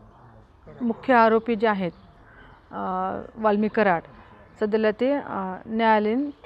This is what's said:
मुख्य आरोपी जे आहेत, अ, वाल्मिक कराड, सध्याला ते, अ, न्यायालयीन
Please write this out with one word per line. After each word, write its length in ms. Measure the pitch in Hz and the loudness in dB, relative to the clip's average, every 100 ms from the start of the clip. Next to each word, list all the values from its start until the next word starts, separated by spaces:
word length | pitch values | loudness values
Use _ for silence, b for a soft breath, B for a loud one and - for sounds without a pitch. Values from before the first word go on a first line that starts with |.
| 107 - - - - _ - - | -20 -20 -20 -20 -20 _ -20 -6
मुख्य 320 | 240 220 - | -4 -4 2
आरोपी 420 | 247 226 220 226 226 | 4 6 4 0 0
जे 120 | 226 | 0
आहेत, 240 | 202 180 - - - B B B B _ | 0 -4 -8 -20 -20 B B B B _
अ, 480 | 202 196 185 185 - - - | -10 -6 -4 -4 -8 -12 -4
वाल्मिक 360 | 220 208 214 | 0 0 0
कराड, 300 | 226 202 170 - B B B B - | 0 2 0 -2 B B B B -6
सध्याला 320 | 214 220 214 | -2 0 0
ते, 200 | 214 254 | 0 -2
अ, 440 | 285 - 202 190 185 - | -2 -4 -8 -8 -10 -8
न्यायालयीन 640 | 220 226 214 214 240 285 - | 0 2 4 2 -2 -4 -8